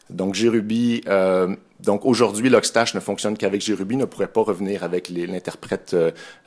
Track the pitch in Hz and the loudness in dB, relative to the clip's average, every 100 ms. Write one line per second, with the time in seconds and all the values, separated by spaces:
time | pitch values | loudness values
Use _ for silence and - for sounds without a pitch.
0 | - 87 95 95 117 113 104 113 120 117 | -14 -6 -4 0 2 2 0 0 0 0
1 | 90 98 95 92 92 98 _ _ - 101 | 0 2 4 2 0 -4 _ _ -2 0
2 | 131 117 113 101 131 120 - 113 117 101 | 2 4 2 2 4 4 4 0 0 -2
3 | - 101 104 104 101 101 107 98 98 131 | -4 -4 -2 -2 -2 -2 -2 -2 -2 -2
4 | 120 - 95 113 107 90 98 98 87 90 | -2 -2 -2 0 0 0 -2 -4 -2 -4
5 | - 87 87 92 - - - - - 90 | -4 -6 -6 -6 -8 -10 -6 -6 0 2
6 | 82 165 - - | 2 -2 -16 -20